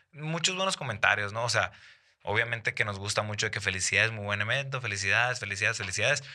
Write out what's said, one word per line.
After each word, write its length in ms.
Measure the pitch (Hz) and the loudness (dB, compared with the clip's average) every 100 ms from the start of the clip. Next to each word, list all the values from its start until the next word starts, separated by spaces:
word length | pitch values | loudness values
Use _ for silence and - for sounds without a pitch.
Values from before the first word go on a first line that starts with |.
| _ | _
muchos 440 | 143 156 165 175 185 | -10 -4 0 0 0
buenos 220 | 190 180 | 0 -2
comentarios, 560 | 127 101 98 104 104 | -4 2 4 4 2
¿no? 100 | 113 | -2
O 60 | 120 | 0
sea, 220 | 107 90 - - - _ _ | 2 2 -4 -20 -20 _ _
obviamente 500 | - 104 117 117 117 | -2 0 0 -2 -2
que 120 | 113 110 | -2 -2
nos 140 | 98 | -2
gusta 220 | 101 107 | 0 0
mucho 300 | 107 104 107 | 0 -2 -2
que 80 | 104 | 0
felicidades, 520 | 101 92 - 101 113 | -2 0 2 4 4
muy 140 | 110 101 | 0 -4
buen 160 | 101 | -2
evento, 380 | 107 131 135 131 | 0 -2 -2 -4
felicidades, 580 | 117 98 98 107 123 120 | -4 -2 2 4 2 0
felicidades, 380 | 101 98 107 113 | -4 0 0 0
felicidades. 460 | 95 98 117 139 - | -4 0 2 0 -4